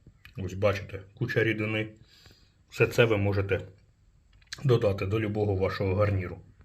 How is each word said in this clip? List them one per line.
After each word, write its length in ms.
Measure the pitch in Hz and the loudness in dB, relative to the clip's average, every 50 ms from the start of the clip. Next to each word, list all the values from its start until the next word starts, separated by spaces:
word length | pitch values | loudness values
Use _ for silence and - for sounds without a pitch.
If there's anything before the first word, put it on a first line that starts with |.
| - - - _ - - - | -20 -20 -20 _ -20 -16 -12
ось 180 | - 95 90 92 | -10 -8 -8 -2
бачите, 480 | 95 104 101 95 95 - - - 98 - - - - | 0 2 2 2 0 -4 -10 -12 -14 -14 -14 -10 -6
куча 260 | 120 110 - 113 110 | -6 -2 0 0 2
рідини. 440 | 113 107 107 107 107 110 110 110 110 - - - - - - - - - _ _ _ _ _ _ _ | 2 0 -2 -2 -2 -2 -2 -4 -6 -8 -18 -20 -20 -20 -20 -20 -20 -20 _ _ _ _ _ _ _
Все 160 | - - 120 | 0 2 2
це 180 | - - - 120 | 2 4 4 4
ви 120 | 113 110 | 4 4
можете 440 | 101 101 101 98 101 98 98 95 82 - - - - _ _ _ _ _ _ _ _ _ _ _ - _ _ - - - | 2 2 0 0 0 0 0 -2 -4 -4 -8 -18 -20 _ _ _ _ _ _ _ _ _ _ _ -20 _ _ -12 -4 0
додати 420 | 131 120 113 113 101 98 98 101 | 2 2 4 4 2 0 0 -2
до 140 | 95 107 113 | -2 -2 -2
любого 340 | 107 104 101 107 104 104 98 | -2 -2 -2 0 0 0 0
вашого 400 | 92 95 90 - - 104 95 92 | 0 0 0 -2 -2 -2 0 2
гарніру. 440 | 101 104 101 98 92 90 87 - - - - - - | 2 2 2 2 0 -2 -4 -8 -12 -16 -20 -20 -20